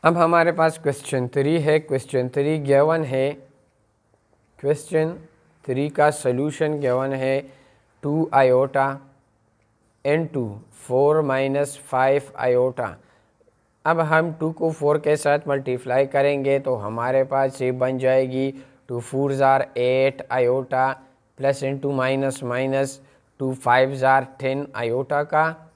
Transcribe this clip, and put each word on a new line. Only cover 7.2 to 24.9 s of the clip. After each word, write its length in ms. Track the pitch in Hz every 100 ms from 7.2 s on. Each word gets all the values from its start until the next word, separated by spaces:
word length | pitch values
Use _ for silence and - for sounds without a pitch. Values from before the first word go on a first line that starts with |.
| 131 135 135 - _ _ _ _
टू 280 | 143 151 160
आयोटा 680 | 135 131 127 135 135 135 139 - _ _ _ _ _ _ _ _ _ 139
into 440 | 151 160 147 117 101 -
फ़ोर 500 | - - 127 139 156
माइनस 560 | 147 135 135 139 143 -
फ़ाइव 440 | - 127 131 143 139 -
आयोटा। 600 | 127 123 127 123 101 82 _ _ _ _ _ _ _ _
अब 160 | - 165
हम 320 | 160 156 170
टू 200 | 160 160
को 180 | 160 165
फ़ोर 280 | 156 147 151
के 180 | 147 151
साथ 220 | 151 147 147
मल्टीप्लाई 580 | 139 131 127 123 127 135
करेंगे, 520 | 139 139 143 139 139
तो 160 | 135
हमारे 500 | 123 104 113 120 131
पास 380 | 135 135 135 131
ये 100 | 127
बन 260 | 127 127 131
जाएगी 560 | 131 131 131 131 135 135 - _ _
टू 120 | 120
फ़ोर 320 | 117 135 139
जार 380 | 135 135 135 135 -
एट 500 | 123 131 135 135 -
आयोटा, 680 | 127 123 127 131 131 131 135 - _ _ _
plus 220 | 139 139
into 380 | 135 139 139 139
minus 420 | 131 135 135 135
minus, 460 | 127 120 135 135 139 - - _ _ _
टू 160 | 131
फ़ाइव 400 | 131 123 123 131
जार 320 | 135 131 135 131 -
टेन 280 | 135 135 143 -
आयोटा 460 | 117